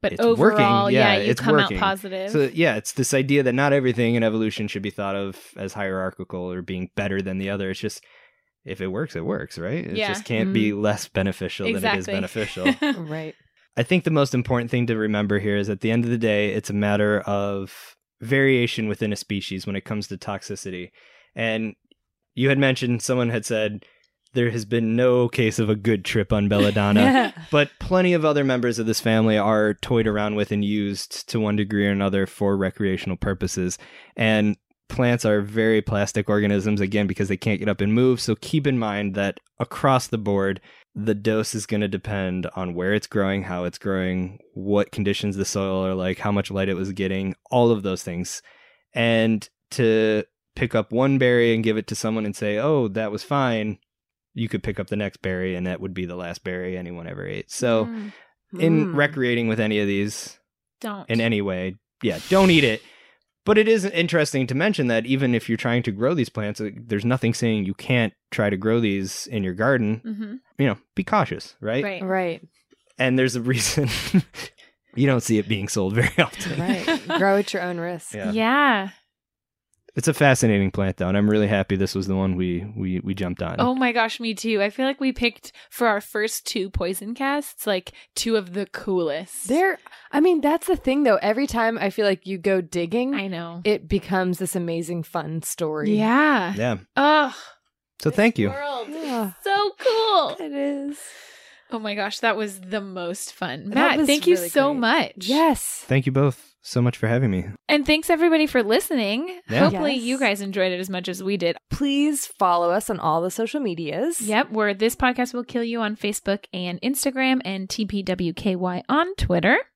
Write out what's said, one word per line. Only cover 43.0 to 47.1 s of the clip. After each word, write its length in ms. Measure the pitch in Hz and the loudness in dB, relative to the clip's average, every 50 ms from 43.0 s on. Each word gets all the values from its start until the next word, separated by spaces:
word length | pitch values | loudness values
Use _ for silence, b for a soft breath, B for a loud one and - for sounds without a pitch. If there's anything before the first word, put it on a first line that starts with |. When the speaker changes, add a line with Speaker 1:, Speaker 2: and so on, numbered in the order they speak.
| - - | -2 -2
Speaker 2:
growing, 340 | - 107 98 95 98 101 | -2 0 0 2 0 -2
how 220 | 95 92 90 87 90 | -2 -4 -6 -4 -6
it's 140 | 87 - - | -6 -8 -6
growing, 600 | - 104 95 95 92 92 92 92 90 90 95 - - _ _ | -6 -4 -2 -2 -2 -2 -2 -2 -4 -4 -8 -14 -20 _ _
what 380 | 95 95 98 101 101 101 - | -10 -2 0 2 2 2 0
conditions 420 | - - 104 98 98 - - 104 95 | -2 -2 0 0 0 0 -2 -4 -2
the 80 | 98 98 | -2 -4
soil 400 | - - 101 98 95 95 95 95 | -2 -2 -2 -2 0 0 0 0
are 100 | 95 95 | -2 -2
like, 240 | 92 90 92 95 - | -2 -2 -2 -4 -2
how 120 | - 107 | -2 -2
much 220 | 101 101 98 - | 0 0 -2 -2
light 160 | 98 98 95 98 | -2 -2 0 0
it 60 | 95 | 0
was 160 | 87 95 98 | -2 -4 -6
getting, 420 | 95 95 98 92 | -4 -4 -2 -2